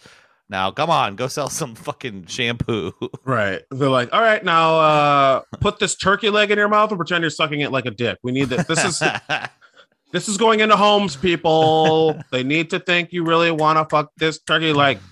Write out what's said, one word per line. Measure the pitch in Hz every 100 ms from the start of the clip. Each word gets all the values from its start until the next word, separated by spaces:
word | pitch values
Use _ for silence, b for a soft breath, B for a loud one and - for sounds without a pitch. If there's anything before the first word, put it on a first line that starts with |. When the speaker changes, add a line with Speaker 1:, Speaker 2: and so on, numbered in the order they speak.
| b b b b -
Speaker 1:
Now, | 98 95
come | 95 160
on, | 151 113 98
go | 127
sell | - 135
some | - 143 113
fucking | - - 123 98 85
shampoo." | - 120 117 - 113 87 -
<laughs> | 123 - 131
Speaker 2:
Right. | 120 101 92 -
They're | 135 139
like, | 131 120
"All | 190
right, | 226 214
now, | 180 165 160 160
uh, | 156 151 147 143 135 131 - -
put | 202 202
this | 185 -
turkey | 185 196 214
leg | 208 208
in | 208
your | 208
mouth | 208 214
and | 202
pretend | 156 175
you're | 165
sucking | - 160 147
it | 135
like | 131 123
a |
dick. | 104 117 92
We | 127
need | 127 135
that. | 127 160
This | 160 143
is, | 156
Speaker 1:
<laughs> | 156 104 - 147 - _ _ _ _ _ _
Speaker 2:
this | 175 196
is | 196
going | 226 214
into | 214 202
homes, | 208 208 202 135
people. | 185 165 165 160 156 160 156 160 160 156 -
They | 127
need | 127 156 160
to | 185
think | 170 175 170
you | 175 165
really | 165 170
wanna | 160 156 156 151
fuck | 151 147 -
this | 160 151
turkey | - 160 160
leg." | 147 139 120 92